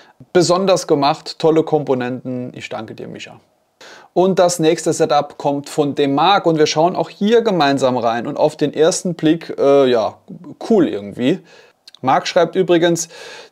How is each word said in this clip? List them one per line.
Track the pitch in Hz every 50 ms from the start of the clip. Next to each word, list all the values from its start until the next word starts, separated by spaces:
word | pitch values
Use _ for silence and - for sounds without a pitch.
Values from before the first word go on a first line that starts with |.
| - _ _ - - _ -
Besonders | 180 165 147 175 180 196 190 185 170 -
gemacht, | - 160 143 139 143 160 - - - - -
tolle | - 160 160 160
Komponenten. | - - 156 151 143 147 135 127 123 123 127 127 - 131 127 123 123 123 -
Ich | 127 - -
danke | 123 120 113 117 117
dir, | 117 - 113
Micha. | 113 - - - - - _ _ _ _ _ _ _ - - - - - - _
Und | - 180 180 190 180 190
das | 180 175 175 -
nächste | 160 156 170 165 - 170
Setup | 147 - 160 - 151 147 143 - - -
kommt | - 147 143 143 139 -
von | - 156 147 143 131
dem | - 143 139 139
Marc | 143 160 185 202 190 180
und | 170 160 151
wir | 156
schauen | 151 - 156 165 180 185
auch | - 170 -
hier | - - 202 208 240 226
gemeinsam | 220 226 185 170 143 139 139 131 135 127 127
rein. | 123 110 117 113 120 113
Und | 143 143
auf | - 139 151 -
den | - 151 139 -
ersten | 135 156 165 175 - - 185 165
Blick, | - 156 156 165 160 - - - -
äh, | 131 139 139 139 135
ja, | 127 120 113 101 92 - - _ - - - - - - - - -
cool | 226 196 147 101
irgendwie. | - 101 101 101 90 110 120 135 190 175 - - - - - _ _ _ _ - - _
Marc | - 131 147 180 - -
schreibt | - 180 170 170 -
übrigens, | 185 185 170 175 165 170 170 170 165 - - - - - - - - - -